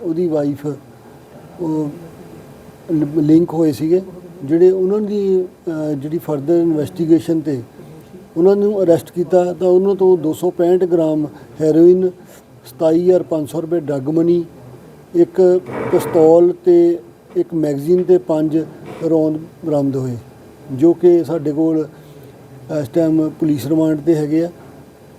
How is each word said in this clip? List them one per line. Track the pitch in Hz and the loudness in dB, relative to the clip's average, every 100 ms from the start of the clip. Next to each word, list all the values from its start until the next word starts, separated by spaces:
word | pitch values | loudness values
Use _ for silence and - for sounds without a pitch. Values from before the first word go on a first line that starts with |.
ਉਹਦੀ | 180 160 175 | -8 -4 -2
ਵਾਈਫ, | 156 147 139 147 135 - - - - - - - - | -2 -2 -6 -8 -10 -14 -20 -20 -20 -20 -20 -20 -10
ਉਹ | 165 156 147 170 165 - - - - - - - - | -6 -4 -6 -10 -18 -20 -20 -20 -20 -20 -20 -18 -6
ਲ-, | 156 143 160 | -2 -2 0
ਲਿੰਕ | 147 160 175 | 4 4 2
ਹੋਏ | 165 156 | 0 -2
ਸੀਗੇ, | 131 160 180 190 - - - | -2 0 -2 -2 -12 -20 -14
ਜਿਹੜੇ | 135 165 185 | -4 2 4
ਉਹਨਾਂ | 190 185 214 | 4 0 -2
ਦੀ, | 208 208 196 185 | -2 -2 0 0
ਅਹ, | 180 - 175 156 151 | -2 -8 -10 -6 -6
ਜਿਹੜੀ | 143 151 165 | -6 -6 -8
ਫਰਦਰ | 165 147 139 | -6 -4 0
ਇਨਵੈਸਟੀਗੇਸ਼ਨ | 170 170 151 139 - 160 160 170 160 | 0 2 0 -4 -4 0 2 2 -4
ਤੇ | 147 131 113 - - - - - - 160 | -4 -6 -8 -18 -20 -20 -20 -20 -10 0
ਉਹਨਾਂ | 185 202 | 2 4
ਨੂੰ | 202 208 | 2 0
ਅਰੈਸਟ | 175 165 - | 2 2 0
ਕੀਤਾ | 180 175 180 180 | -8 0 0 0
ਤਾਂ | 165 185 | 0 2
ਉਹਨਾਂ | 180 196 | 2 2
ਤੋਂ | 185 185 180 | 2 2 2
ਦੋ | 151 | 0
ਸੌ | - 180 | -4 -4
ਪੈਂਹਠ | 175 170 185 | -2 0 2
ਗ੍ਰਾਮ | 180 170 156 156 147 - - - | 2 0 0 -2 -4 -10 -18 -4
ਹੈਰੋਇਨ, | 156 156 175 185 185 - - - - - - | 0 4 6 4 0 -6 -16 -20 -20 -20 -20
ਸਤਾਈ | - 160 160 | -4 0 2
ਹਜ਼ਾਰ | 180 180 | 2 2
ਪੰਜ | - 160 147 | 0 -4 -4
ਸੌ | 160 | -8
ਰੁਪਏ | 160 170 | -6 -4
ਡਰੱਗ | 147 143 131 | -4 -6 -2
ਮਨੀ, | 160 170 175 165 - - - - - - | 0 0 0 -4 -12 -20 -20 -20 -20 -4
ਇੱਕ | 175 170 - 180 180 - - 151 | 0 0 2 2 2 -2 -8 -2
ਪਿਸਤੌਲ | 175 - 170 156 170 175 180 | -2 0 2 4 6 4 2
ਤੇ | 185 175 170 170 - - - 180 | 2 4 4 0 -8 -20 -10 -6
ਇੱਕ | 170 | -4
ਮੈਗਜ਼ੀਨ | 165 151 139 147 180 | -4 -4 -4 0 0
ਤੇ | 180 180 | 2 2
ਪੰਜ | - 156 156 160 151 - - - 160 | 2 -2 0 -2 -4 -10 -18 -8 -2
ਰੌਂਦ | 160 156 156 160 - | 0 0 -2 -10 -12
ਬਰਾਮਦ | 165 147 139 131 | -4 -2 -2 -4
ਹੋਏ, | 127 117 - - - - - | -6 -8 -14 -20 -20 -20 -12
ਜੋ | 127 165 | 2 2
ਕਿ | 170 180 170 | 4 4 2
ਸਾਡੇ | 151 165 147 | 0 -4 -4
ਕੋਲ | 147 160 160 151 - - - - - - - - 151 | -2 0 -2 -4 -10 -20 -20 -20 -20 -20 -20 -10 -8
ਇਸ | 120 | -4
ਟਾਈਮ | 170 160 160 156 | 0 2 2 -2
ਪੁਲਿਸ | 147 160 147 127 | -2 -2 -2 -2
ਰਿਮਾਂਡ | 160 156 151 | 0 0 0
ਤੇ | 147 | 0
ਹੈਗੇ | 156 147 160 | 0 0 -2
ਆ | 170 - - - - - - | -4 -8 -20 -20 -20 -20 -20